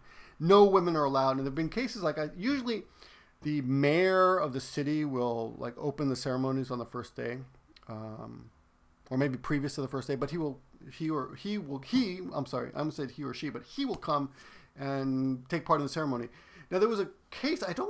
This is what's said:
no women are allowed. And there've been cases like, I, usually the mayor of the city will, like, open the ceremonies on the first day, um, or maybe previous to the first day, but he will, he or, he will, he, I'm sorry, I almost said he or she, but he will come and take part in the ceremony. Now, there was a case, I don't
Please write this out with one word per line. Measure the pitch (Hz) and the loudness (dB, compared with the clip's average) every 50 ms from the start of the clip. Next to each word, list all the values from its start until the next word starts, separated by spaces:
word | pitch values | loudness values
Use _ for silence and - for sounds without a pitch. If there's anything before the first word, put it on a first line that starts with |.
| - - - - - - - - | -16 -20 -20 -20 -20 -18 -8 0
no | 156 170 196 208 202 | 6 8 10 10 10
women | 196 190 190 175 175 165 | 10 8 6 6 4 4
are | 156 147 | 4 2
allowed. | 139 139 135 131 135 131 | 4 4 4 4 4 2
And | 135 135 | 2 0
there've | 139 135 | -2 -2
been | 165 160 | -2 -4
cases | 151 - 226 262 - - 220 175 | -2 -2 -4 -4 -4 -4 -4 -2
like, | 156 147 | -2 -2
I, | 156 151 151 156 | -2 -4 -6 -6
usually | 180 190 262 285 269 233 240 226 202 - - - - - - - - - _ _ - | -4 -2 -2 -2 0 -2 -2 -4 -4 -6 -10 -18 -20 -20 -20 -20 -20 -20 _ _ -8
the | - 151 151 147 131 | -4 -2 -2 -2 0
mayor | 123 135 139 143 143 151 175 185 190 185 185 185 185 185 | 0 2 4 6 6 6 6 6 6 6 6 6 6 6
of | 180 - 143 123 | 4 2 0 -2
the | 135 | -4
city | - - - 151 139 147 151 151 151 | -6 -6 -4 -4 -2 0 0 0 0
will, | 143 131 123 123 120 117 117 113 120 120 | 0 0 0 0 0 0 -2 -4 -6 -6
like, | 127 127 120 123 | -8 -8 -8 -6
open | - - 147 139 - 147 | -4 -4 -4 -2 0 0
the | 139 123 | 0 0
ceremonies | 123 - 139 127 131 131 131 131 135 127 127 | 0 -2 -2 0 0 0 0 0 0 -2 -4
on | 127 120 | -4 -6
the | 113 | -6
first | - - 123 113 - - | -8 -8 -10 -10 -10 -8
day, | - 117 117 123 131 131 131 - - _ _ - - - - | -8 -6 -6 -6 -8 -10 -16 -20 -20 _ _ -20 -20 -16 -14
um, | 110 110 110 110 110 113 113 117 117 123 120 113 _ _ _ _ _ _ _ _ _ _ - - | -12 -10 -10 -10 -12 -12 -12 -14 -14 -16 -18 -20 _ _ _ _ _ _ _ _ _ _ -10 -4
or | 135 | 0
maybe | 131 139 139 127 | 0 2 0 0
previous | 123 - - 151 143 139 135 - | -4 -4 -2 -2 0 -2 -2 -4
to | 151 | -4
the | 131 123 | -6 -4
first | 147 131 120 | -4 -6 -4
day, | - 139 | -2 -2
but | 123 143 135 | -2 -2 -4
he | 165 | -4
will, | 175 156 147 127 - - _ - - - 139 | -4 -4 -4 -6 -8 -14 _ -20 -20 -20 -16
he | - - 160 156 | -10 -6 -4 -2
or, | 156 143 131 - - | -2 -2 -4 -6 -8
he | 135 - 202 214 | -10 -6 -6 -4
will, | 208 165 135 139 135 | -4 -4 -6 -8 -10
he, | 135 - 240 262 247 185 180 185 180 - - | -4 0 2 2 2 2 -2 -6 -8 -6 -6
I'm | 147 135 | -6 -6
sorry, | - - 123 120 123 - | -4 -4 -4 -4 -4 -4
I | - | -4
almost | 147 156 147 | -4 -4 -4
said | - 143 120 | -4 -8 -8
he | - - 147 | -8 -8 -8
or | 131 123 | -8 -6
she, | - 160 143 | -6 -6 -6
but | - 120 - | -8 -8 -12
he | - - - 277 | -10 -8 -6 -4
will | 254 185 | -4 -4
come | - - 170 151 143 139 135 - - - - - - - - - - | -4 -2 0 0 0 0 -2 -6 -12 -20 -20 -20 -20 -20 -20 -12 -8
and | 139 139 139 135 135 135 131 131 131 131 131 127 131 - | -6 -4 -2 -2 0 0 0 0 0 0 -2 -2 -4 -4
take | - - - | -4 -2 0
part | - 160 147 | 2 2 2
in | 143 | 2
the | 131 | -2
ceremony. | - 160 156 139 127 117 117 - - - - - - - - - | -2 -2 -2 0 -2 -2 -4 -8 -12 -18 -20 -20 -20 -20 -10 -2
Now, | 180 185 | 0 2
there | 208 233 | 2 2
was | 226 202 | 2 0
a | 185 - - _ _ - | -2 -4 -6 _ _ -18
case, | - - - 294 330 - 208 | -10 -4 -2 -2 -2 -2 -2
I | 185 | -4
don't | 170 - 381 415 | -4 -4 -4 -2